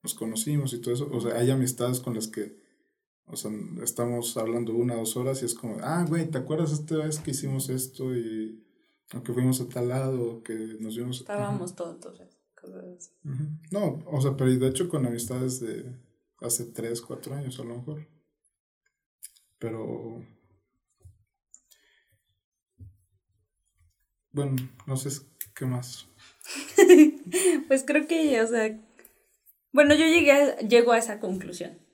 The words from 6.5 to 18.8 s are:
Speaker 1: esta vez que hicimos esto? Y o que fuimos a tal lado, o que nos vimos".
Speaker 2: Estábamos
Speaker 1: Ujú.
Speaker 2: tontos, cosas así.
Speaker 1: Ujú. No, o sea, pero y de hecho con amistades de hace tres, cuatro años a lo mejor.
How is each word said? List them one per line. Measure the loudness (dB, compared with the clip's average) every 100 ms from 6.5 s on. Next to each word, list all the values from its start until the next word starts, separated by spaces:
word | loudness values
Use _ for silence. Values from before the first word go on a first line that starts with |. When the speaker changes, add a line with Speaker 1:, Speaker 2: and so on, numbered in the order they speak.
| -2 -2
Speaker 1:
esta | -2 -2 -4
vez | -2 -6
que | -6
hicimos | -6 -4 -4 -4
esto? | -6 -6 -8 -6 -4
Y | -4 -6 -8 -12 _ _ _ _ _
o | -14
que | -6
fuimos | 0 2 0
a | -4
tal | -4 -2
lado, | -2 -2 -2 -4 -6
o |
que | -10 -8 -8 -10
nos | -8 -6
vimos". | -6 -8
Speaker 2:
Estábamos | -6 -6 -4 -4 -6
Speaker 1:
Ujú. | -10
Speaker 2:
tontos, | -12 -12 -20 -20 -20 _ _ _
cosas | -20 -18 -18 -20
así. | -20 _ -10
Speaker 1:
Ujú. | -8 -8 -10 -8
No, | -2 -2 -4 -6
o | -2
sea, | 0 0
pero | 2
y | 2
de | 2
hecho | 0 -4
con | -2 -2
amistades | -4 -6 -4 -4 -6
de | -8 -10 -12 -18 _ _ _ _
hace | -6 -6 -6
tres, | -10 -8 -8
cuatro | -10 -14 -10 -10
años | -10 -12
a |
lo | -12 -12
mejor. | -12 -12 -14 _ _ _ _ _ _ _